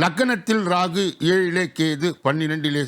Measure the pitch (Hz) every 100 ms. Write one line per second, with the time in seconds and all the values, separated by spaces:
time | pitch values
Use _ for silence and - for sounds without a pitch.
0 | 170 165 254 226 190 220 180 180 180 175
1 | 190 - 160 185 180 175 180 - 160 147
2 | 175 143 135 156 156 156 151 143